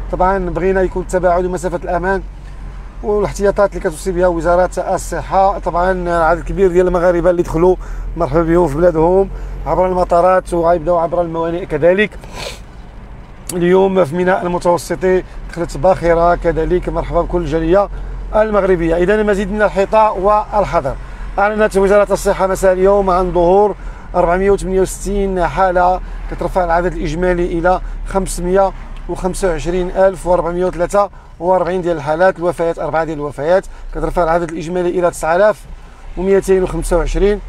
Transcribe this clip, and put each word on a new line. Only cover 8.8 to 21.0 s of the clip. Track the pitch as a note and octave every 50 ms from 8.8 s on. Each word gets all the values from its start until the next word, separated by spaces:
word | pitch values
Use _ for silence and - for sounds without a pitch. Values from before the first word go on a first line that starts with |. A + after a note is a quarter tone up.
| F3 F3 D#3+ D#3+ D#3 E3+ F#3 F#3+ G3 G3 - - - - - - -
عبر | C3+ D#3+ E3 F#3
المطارات | F#3 F#3 F#3 F3+ - F3+ E3+ E3+ F#3 F#3 F#3 F3 - F3+
وغيبداو | E3+ E3 E3 F3 F3 D3+ E3+ F3 E3+
عبر | E3 E3+ E3 F3 F3
الموانئ | E3 D#3+ E3 E3 E3+ E3+ E3+ G3
كذلك. | C#3 D#3 D3+ C#3+ E3+ F#3 F#3+ G#3+ G3 - - - - - - - - - - - - - - - - - - - - - - - - - - - - -
اليوم | F3+ E3+ F3 F3+ F#3+ F#3+ G3 F#3+ F#3+ F3+
في | C#3 D3
ميناء | F3+ F3+ F3+ F#3 - -
المتوسطي | F3+ F3 F3 - F3+ F3 E3 - - F3 D#3 D#3 F#3 F#3 F#3 F3 - - - - -
دخلت | - - E3+ - -
باخرة | - C#3 F#3 F#3+ - E3 E3+ E3+ E3 E3+ F3 F3
كذلك، | E3+ - E3+ D#3+ D3+ D#3+ D3+ F3 F3+ E3+ F3
مرحبا | D#3 E3 D3+ - C#3+ E3+ E3+
بكل | - - F3
الجالية | E3+ D3+ D3 E3 D#3+ D#3+ F3 G3 G3+ F#3 - - - - - - - - -
المغربية. | G#3+ G#3+ A3 G#3 G3+ F#3 F#3+ F#3+ E3+ E3+ D#3+ E3
إذاً | F3 F3+ F3 G#3
المزيد | G#3+ G#3+ G#3 G#3 F#3 G#3+ F#3 G3+
من | G#3+ G#3+
الحيطة | F#3+ - F#3 G3 - A3 A3 A3 G#3+ G#3
والحذر. | G3 F3+ G3+ G#3 G#3+ A3 - - G#3+ F#3+ C#3 D3+ E3+ C#3 C3+ A#2 -